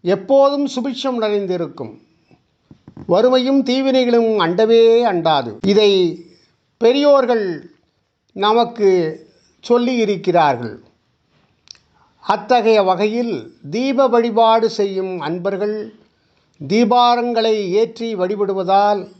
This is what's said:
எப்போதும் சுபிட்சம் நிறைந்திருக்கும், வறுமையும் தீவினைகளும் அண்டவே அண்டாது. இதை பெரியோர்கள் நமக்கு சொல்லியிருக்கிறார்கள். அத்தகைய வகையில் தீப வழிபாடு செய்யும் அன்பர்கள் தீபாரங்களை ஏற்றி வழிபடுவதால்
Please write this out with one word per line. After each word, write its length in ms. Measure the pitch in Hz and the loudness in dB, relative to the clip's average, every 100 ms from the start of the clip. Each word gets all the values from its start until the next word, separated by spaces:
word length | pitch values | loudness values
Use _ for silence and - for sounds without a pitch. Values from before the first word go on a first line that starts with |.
எப்போதும் 640 | 175 190 190 277 277 285 285 | -2 -4 2 2 2 0 -4
சுபிட்சம் 520 | 254 254 247 269 247 | -6 -8 -6 -6 -4
நிறைந்திருக்கும், 800 | 214 208 190 180 165 - 113 107 _ _ _ _ _ _ _ - - - - | -2 -2 -4 -6 -6 -10 -14 -16 _ _ _ _ _ _ _ -20 -20 -20 -2
வறுமையும் 580 | 175 247 254 254 277 | 0 2 2 2 0
தீவினைகளும் 720 | 233 254 269 262 247 233 226 214 | 0 -2 0 0 2 2 2 0
அண்டவே 680 | 165 175 220 226 226 226 | -2 0 2 4 6 4
அண்டாது. 640 | 240 180 160 151 120 104 196 | 2 0 0 0 -2 -6 0
இதை 560 | 202 208 196 180 160 - _ _ _ _ _ | 2 4 2 0 -2 -16 _ _ _ _ _
பெரியோர்கள் 920 | 226 269 285 277 247 233 196 156 - _ _ _ _ _ _ | 0 2 4 4 4 0 -2 -8 -12 _ _ _ _ _ _
நமக்கு 840 | - 208 226 233 233 196 185 160 156 - _ _ _ - | -4 0 0 0 0 2 2 0 -6 -18 _ _ _ -2
சொல்லியிருக்கிறார்கள். 1080 | 240 240 254 214 196 185 170 151 123 120 - _ _ _ _ _ _ _ _ _ - _ _ _ _ | 0 0 -2 -2 -2 0 2 2 0 -6 -14 _ _ _ _ _ _ _ _ _ -20 _ _ _ _
அத்தகைய 600 | - 208 208 247 220 220 | -6 -6 0 2 4 2
வகையில் 680 | 190 180 214 233 233 160 110 _ 139 | 2 0 0 -2 -4 -6 -10 _ -10
தீப 380 | 185 269 262 269 | -4 -2 0 2
வழிபாடு 640 | 233 233 220 226 226 220 | 2 0 2 4 4 0
செய்யும் 500 | 220 202 190 190 180 | -2 -4 -4 -6 -6
அன்பர்கள் 720 | 147 175 180 196 208 214 220 - _ _ _ _ _ _ 139 | -6 -6 -6 -4 -6 -6 -10 -16 _ _ _ _ _ _ -4
தீபாரங்களை 1000 | 202 240 247 240 240 240 226 220 220 196 | 0 2 2 2 2 0 -2 0 -2 0
ஏற்றி 480 | 190 226 226 233 208 | 0 -2 -4 -8 -4
வழிபடுவதால் 920 | 185 208 196 190 180 196 208 208 175 _ | -4 -2 -4 -4 0 2 2 0 -6 _